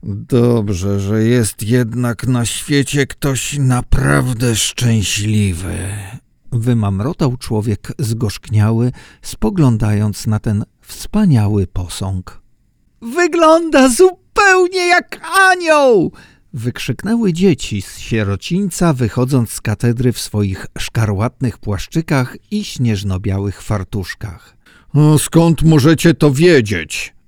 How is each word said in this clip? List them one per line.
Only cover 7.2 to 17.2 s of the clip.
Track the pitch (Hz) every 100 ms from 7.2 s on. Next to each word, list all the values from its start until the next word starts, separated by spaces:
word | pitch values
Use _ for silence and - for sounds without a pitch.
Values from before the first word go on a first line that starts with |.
| 143 127
człowiek | - 107 110 101 - -
zgorzkniały, | 117 117 110 - - 107 107 113 123 - - -
spoglądając | - - 220 196 139 110 107 104 107 98 -
na | 107
ten | - 104 110 _
wspaniały | - - - 208 208 127 104 104 92
posąg. | 95 87 - 95 92 - - _ _ _ _ _ _
"Wygląda | 233 294 349 339 320 320 339 302 262
zupełnie | 233 370 349 _ - 403 370 359 370 349
jak | 349 - - 320 359 381
anioł!" | 370 330 302 277 214 156 - - _ _
wykrzyknęły | - 117 - - 123 190 233